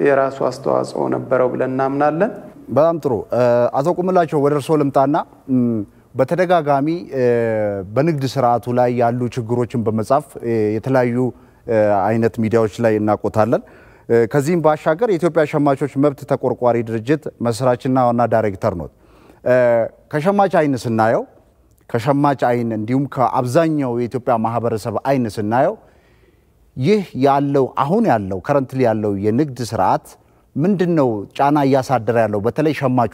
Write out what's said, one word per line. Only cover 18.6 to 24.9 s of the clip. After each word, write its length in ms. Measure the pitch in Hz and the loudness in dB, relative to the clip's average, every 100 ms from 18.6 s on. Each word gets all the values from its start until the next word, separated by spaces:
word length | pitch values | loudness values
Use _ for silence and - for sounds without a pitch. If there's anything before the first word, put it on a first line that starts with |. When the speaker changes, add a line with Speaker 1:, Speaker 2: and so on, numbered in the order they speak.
| 110 87 | -4 -4
Speaker 2:
ኖት። 180 | 69 - _ - - - | -8 -16 _ -20 -20 -6
እ፣ 120 | - 127 123 117 110 - - | 0 4 4 2 0 -6 -8
ከሸማች 460 | 151 160 202 196 185 | -2 0 2 2 2
አይን 200 | 151 127 | 0 -2
ስናየው፣ 460 | 123 113 110 147 262 _ _ _ _ _ - | -2 0 2 0 -4 _ _ _ _ _ -8
ከሸማች 520 | 120 113 139 143 139 | -4 0 2 0 0
አይን 260 | 127 120 117 | 0 0 -2
እንዲሁም 340 | 110 107 131 139 | -4 -2 -2 -2
ከአብዛኛው 840 | - 120 127 127 139 165 151 131 120 | -2 0 0 0 2 2 0 -2 -4
የኢትዮጵያ 380 | 120 127 127 117 | -4 -4 0 0
ማህበረሰብ 580 | 113 117 117 110 117 | 0 -2 -2 -4 -4